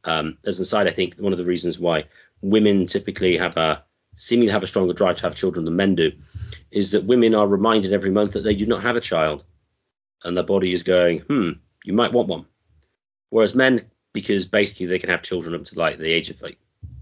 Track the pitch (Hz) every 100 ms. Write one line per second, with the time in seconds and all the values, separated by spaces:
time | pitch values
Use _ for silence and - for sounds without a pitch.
0 | 82 80 76 - 101 92 90 107 101 -
1 | 90 - 101 90 87 87 85 82 87 80
2 | 73 _ _ _ 98 107 107 98 90 98
3 | 98 - 92 82 90 82 80 73 - _
4 | _ - - 117 113 104 92 107 92 87
5 | 98 87 87 - 95 85 80 85 98 87
6 | 80 - - - - - - 104 98 104
7 | 95 123 113 107 101 98 110 110 95 98
8 | 95 98 104 98 107 101 107 98 110 117
9 | - 85 78 71 - _ _ _ _ _
10 | _ _ 87 90 85 98 92 90 95 90
11 | 87 82 - 143 87 76 _ _ - 101
12 | 117 170 104 80 - _ _ _ _ _
13 | _ _ _ 113 104 120 131 120 - _
14 | _ 107 98 101 92 104 101 - 90 92
15 | 90 87 - 92 82 82 80 87 82 76
16 | 80 82 - 69 82 - _ _ - -